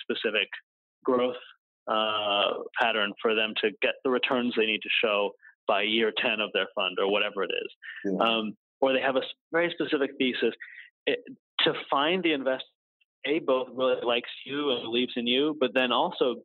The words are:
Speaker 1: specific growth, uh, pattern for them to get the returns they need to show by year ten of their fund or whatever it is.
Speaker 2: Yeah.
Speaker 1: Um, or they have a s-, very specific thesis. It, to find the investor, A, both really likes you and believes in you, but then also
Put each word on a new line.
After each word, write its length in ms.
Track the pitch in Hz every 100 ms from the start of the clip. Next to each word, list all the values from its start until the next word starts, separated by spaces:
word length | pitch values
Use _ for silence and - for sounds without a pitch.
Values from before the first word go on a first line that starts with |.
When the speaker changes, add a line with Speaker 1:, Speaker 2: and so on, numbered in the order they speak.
Speaker 1:
specific 480 | - 117 117 104 95 - - _ _ _
growth, 320 | - 123 123 - - _ _ _ -
uh, 640 | 110 110 107 104 101 95 - - -
pattern 320 | 117 110 101 98
for 120 | 117
them 180 | 110 107 107
to 80 | 110 95
get 120 | 123 -
the 60 | 135
returns 440 | 123 - 131 120 117
they 100 | 110
need 160 | 104
to 80 | 104 -
show 280 | 113 104 101 - - - -
by 140 | 101
year 300 | 107 110 107 -
ten 220 | 127 107
of 100 | 101
their 140 | 98 95
fund 220 | - 92 90
or 120 | 98
whatever 320 | 101 104 101
it 80 | 92
is. 220 | - - - - -
Speaker 2:
Yeah. 220 | 98 95 113
Speaker 1:
Um, 300 | 113 110 - _ _
or 120 | 135
they 80 | 131
have 160 | 131 131
a 40 |
s-, 140 | 127 - _
very 220 | 165 170 170
specific 320 | 143 151 135 -
thesis. 360 | 131 113 117 - - - - _ -
It, 140 | - - 135 _ -
to 120 | 165 143 -
find 320 | 143 147 190
the 100 | 170
investor, 320 | 143 131 131 - _ _ _ _ _ 135
A, 120 | 151
both 300 | 135 127 127
really 220 | 123 131 127
likes 280 | 117 120 120 - 127
you 240 | 143 147
and 120 | 120
believes 300 | 110 120 127 127
in 100 | 120
you, 300 | 127 151 151
but 120 | 127
then 180 | 127 127
also 440 | 120 175 - 135 113